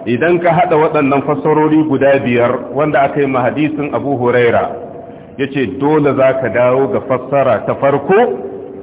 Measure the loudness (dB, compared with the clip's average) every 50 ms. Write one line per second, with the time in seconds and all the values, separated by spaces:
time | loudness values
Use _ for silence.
0 | -4 -4 -2 0 2 2 2 2 2 2 2 2 2 2 2 2 2 2 2 0
1 | 0 2 0 0 0 -2 -2 -2 0 0 2 2 2 4 4 2 2 2 0 0
2 | 2 2 2 2 2 0 0 2 2 2 0 -2 -6 -6 -4 -2 -2 0 0 0
3 | 0 0 0 -2 -2 0 0 0 0 -2 0 -2 -2 -2 -2 -4 -6 -4 -6 -4
4 | -4 -4 -2 0 0 2 2 2 2 2 2 2 0 -2 -4 -8 -12 -14 -14 -16
5 | -16 -18 -18 -20 -20 -16 -8 -6 -6 -4 -2 -4 -4 -4 -2 -2 0 0 2 2
6 | 2 2 2 2 2 2 2 0 -2 -2 0 2 2 2 2 2 0 0 -2 -4
7 | -2 -2 -4 -4 -2 -2 0 2 2 2 2 0 0 -2 -2 0 0 2 0 0
8 | 2 2 2 4 2 2 0 -4 -8 -10 -12 -12 -14 -14 -14 -6